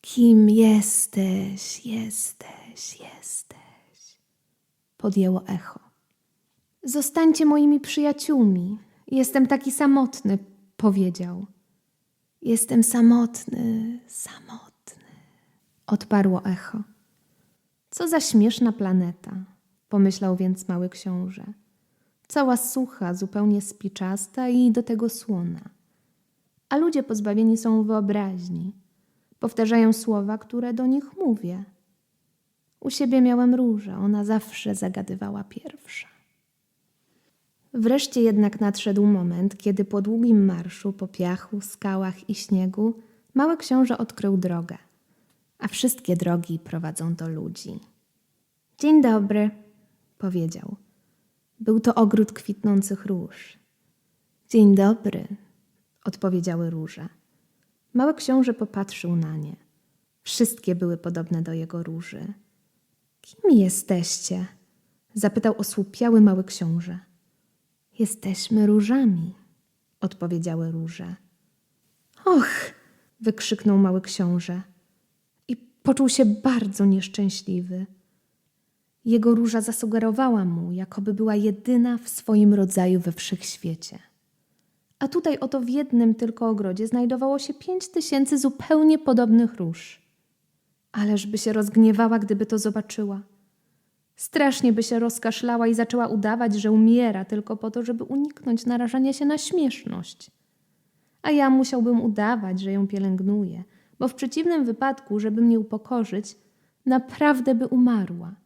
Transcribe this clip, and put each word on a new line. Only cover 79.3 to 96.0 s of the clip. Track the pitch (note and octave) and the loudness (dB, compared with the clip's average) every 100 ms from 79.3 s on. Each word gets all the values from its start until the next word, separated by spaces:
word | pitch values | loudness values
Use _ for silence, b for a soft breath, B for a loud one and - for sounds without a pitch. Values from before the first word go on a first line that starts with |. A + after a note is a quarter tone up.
róża | A#3 A#3 A3+ | 4 2 0
zasugerowała | A3 A3+ A3+ A3+ A3+ A3 C4 A3+ | -4 -4 -2 0 0 0 2 2
mu, | F#3 E3+ F3 | 0 -2 -6
jakoby | F3+ F#3 - G3+ | -8 -8 -8 -4
była | G#3+ A3 | -2 0
jedyna | G#3 G#3+ G#3 A3+ B3 A#3+ A#3+ | 0 0 -2 0 2 2 -2
w | - | -8
swoim | - - G#3+ G#3 | -12 0 6 6
rodzaju | G3+ F#3+ F#3+ F3+ F#3 | 6 2 2 2 2
we | F3 | 0
wszechświecie. | E3 - F3+ - - - D#3+ - F#3 _ _ _ _ _ _ _ _ _ _ | -6 -8 -8 -10 -12 -10 -10 -12 -20 _ _ _ _ _ _ _ _ _ _
A | C4+ | -4
tutaj | F4 F4 C#4+ | -2 -2 -2
oto | C4 C4+ | -4 -4
w | A#3+ | -2
jednym | C4 C#4+ A#3+ A#3 | -2 0 2 4
tylko | A3 A3+ A3+ A3+ | 2 -2 -4 -2
ogrodzie | G#3+ G3 F#3 A3 | -2 -4 -4 -4
znajdowało | B3 A#3+ B3+ C4+ C#4 | -2 -2 -2 -2 -2
się | C#4 | -4
pięć | C#4+ - F#4 F#4 | -12 -6 -8 -6
tysięcy | - D#4+ C#4 C4+ C#4+ | -6 -2 0 0 2
zupełnie | C4+ C#4 - D#4 D#4 D#4 | 0 -4 0 4 6 4
podobnych | D#4 B3 A#3+ A3+ A#3 | 2 2 6 4 4
róż. | - E3+ E3 - - _ _ _ _ _ _ _ _ _ | -2 -8 -8 -14 -20 _ _ _ _ _ _ _ _ _
Ależby | - G#3 G#3 G3+ G#3+ | -4 0 0 -2 -4
się | A3 | -2
rozgniewała, | G#3+ G#3 A3 A3 G#3 A3+ A3+ | -2 0 6 6 6 2 2
gdyby | G#3 G#3 G#3+ | 0 -2 -2
to | A3 | -2
zobaczyła. | G#3+ G#3+ G#3+ - G#3 G3 G3 _ _ _ _ _ _ _ _ _ | -2 -4 -8 -8 -8 -8 -14 _ _ _ _ _ _ _ _ _
Strasznie | - - C#4+ C4+ B3 | -6 2 2 4 2
by | A3 | 2
się | A3+ A#3 | 0 0
rozkaszlała | A#3 A#3 A3+ A3+ A#3+ A#3 A#3 | -2 -2 -6 -4 -4 0 0
i | |
zaczęła | A3+ A3+ A#3+ | 0 0 0